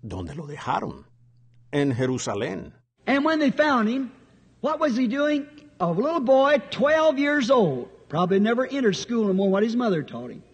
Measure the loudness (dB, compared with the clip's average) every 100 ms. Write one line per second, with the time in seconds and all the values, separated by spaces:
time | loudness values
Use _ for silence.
0 | -12 -10 -10 -12 -14 -12 -4 -4 -4 -12
1 | -20 _ _ _ _ _ -6 -2 0 0
2 | -2 -2 -4 -4 -4 -6 -12 -20 _ _
3 | -2 0 2 2 0 2 2 2 0 -2
4 | -6 -12 _ _ _ _ -4 0 0 2
5 | 0 0 0 0 -4 -18 -20 _ -2 0
6 | 0 0 4 4 6 2 0 0 2 4
7 | 4 2 0 0 2 4 4 0 -8 -16
8 | -8 -2 2 2 2 2 -2 0 0 0
9 | -4 -2 0 2 2 2 0 0 0 -2
10 | -4 -12 -14 -16 -20